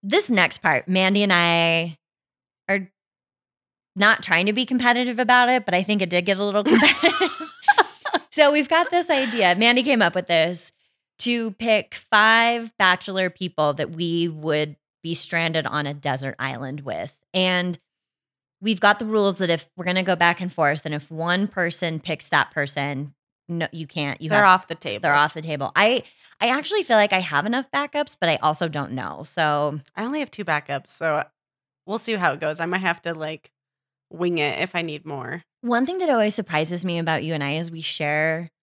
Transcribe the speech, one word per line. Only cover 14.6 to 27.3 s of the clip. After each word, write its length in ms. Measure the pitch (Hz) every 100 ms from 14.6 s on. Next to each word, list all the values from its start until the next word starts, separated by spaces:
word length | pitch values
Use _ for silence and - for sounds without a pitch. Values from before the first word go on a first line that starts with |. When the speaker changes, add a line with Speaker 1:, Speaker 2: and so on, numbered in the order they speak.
| 151 147 _ _
Speaker 1:
be 100 | 165
stranded 520 | 165 - 170 165 160 151
on 180 | 151 147
a 80 |
desert 420 | 147 147 131 135 -
island 420 | 135 127 131 147
with. 340 | 139 82 90 _ _
And 440 | 185 185 180 180 170 _ _ _ _ _ _ _ _
we've 180 | 202 202
got 180 | 202 208
the 80 | 220
rules 320 | 214 202 185
that 120 | 185
if 180 | 165 - -
we're 80 | 175
gonna 160 | 185
go 120 | 185 175
back 260 | 170 175
and 100 | 180
forth, 300 | - 147 151 -
and 80 | 147
if 160 | -
one 360 | 160 170 180 202
person 520 | - 175 165 170 160
picks 300 | - 156 -
that 220 | 156 -
person, 640 | - 143 - 143 139 143 _ _ _ _
no, 200 | 170 160
you 140 | 170 156
can't. 340 | - 143 -
You 80 | 156
Speaker 2:
They're 140 | 208
Speaker 1:
have 180 | 202 185
Speaker 2:
off 60 | -
the 80 | 165
table. 260 | 156 104
Speaker 1:
They're 100 | 170
off 200 | 143 151 -
the 60 |
table. 300 | 160 151 139 -
I, 280 | 214 247 - _ - _
I 60 | 240
actually 340 | 269 - 427
feel 140 | 349 220
like 160 | 208
I 60 | 190
have 260 | 175